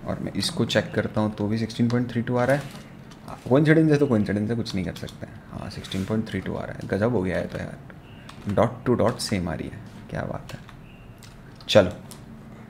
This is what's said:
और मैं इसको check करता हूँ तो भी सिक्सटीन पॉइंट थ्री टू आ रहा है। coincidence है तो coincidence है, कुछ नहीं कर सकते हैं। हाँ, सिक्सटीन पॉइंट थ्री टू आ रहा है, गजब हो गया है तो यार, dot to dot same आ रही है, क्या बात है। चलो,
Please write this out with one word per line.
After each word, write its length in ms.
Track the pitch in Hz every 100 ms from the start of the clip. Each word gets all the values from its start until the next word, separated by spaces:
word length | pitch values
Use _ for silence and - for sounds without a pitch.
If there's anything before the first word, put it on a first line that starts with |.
| -
और 120 | -
मैं 140 | 85
इसको 320 | 87 98 -
check 280 | 117 110 101
करता 260 | - 104 -
हूँ 140 | 107
तो 120 | 107 104
भी 100 | 113
सिक्सटीन 300 | 110 - 120
पॉइंट 220 | 120 120
थ्री 100 | 117
टू 140 | 117 123
आ 80 |
रहा 120 | 123 143
है। 60 | 139 - - - - - - - -
coincidence 420 | 131 151 156 160
है 80 | 143
तो 80 | 143
coincidence 440 | 113 101 101 107
है, 60 | 117
कुछ 180 | 107
नहीं 100 | 98
कर 100 | 87
सकते 320 | - - - -
हैं। 160 | - -
हाँ, 200 | - -
सिक्सटीन 340 | - - 95
पॉइंट 240 | 98 110 107
थ्री 120 | 98
टू 140 | 92
आ 100 | -
रहा 80 | -
है, 160 | - -
गजब 240 | 98 110
हो 100 | 120
गया 160 | 92 85
है 80 | 90
तो 120 | -
यार, 200 | 87 - - - - - - - -
dot 360 | 101 113 - -
to 100 | 123
dot 180 | 101 127
same 300 | - 101 87
आ 60 |
रही 140 | 78 -
है, 120 | - - - -
क्या 120 | -
बात 300 | - - -
है। 80 | - - - - - - - - - - - -
चलो, 220 | 107 92 - - - - - - - -